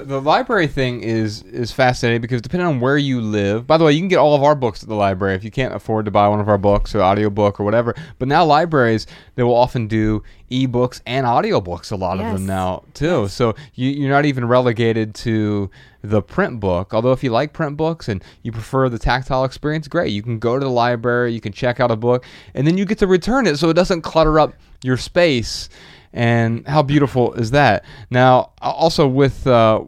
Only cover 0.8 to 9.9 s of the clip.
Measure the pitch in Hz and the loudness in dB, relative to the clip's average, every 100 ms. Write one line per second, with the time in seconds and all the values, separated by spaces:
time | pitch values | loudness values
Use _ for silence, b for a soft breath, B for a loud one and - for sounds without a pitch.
0.8 | 131 120 101 113 110 107 - - 117 - | -2 -4 -2 -2 -2 -6 -12 -8 -6 0
1.8 | 127 123 123 117 117 123 107 180 175 135 | 0 2 0 -2 -2 -6 -4 -4 -2 0
2.8 | 123 147 143 127 110 107 98 107 127 160 | 0 2 0 -2 -2 0 0 -2 0 4
3.8 | 165 151 190 175 147 147 143 147 123 - | 4 4 2 2 4 4 4 2 -2 -6
4.8 | 101 107 98 92 98 95 110 120 127 95 | -6 0 0 0 -2 -2 -4 -4 -4 -6
5.8 | - 110 107 101 104 104 104 101 101 101 | -4 -2 0 4 4 4 2 2 4 2
6.8 | - 107 92 101 107 101 104 101 104 113 | 0 2 2 2 0 2 0 0 0 0
7.8 | 120 107 160 - 131 151 165 147 170 156 | 0 -4 -12 -8 0 2 4 4 2 2
8.8 | 120 110 - B B - 123 120 123 127 | 2 0 -4 B B -2 2 2 2 0
9.8 | 107 | -4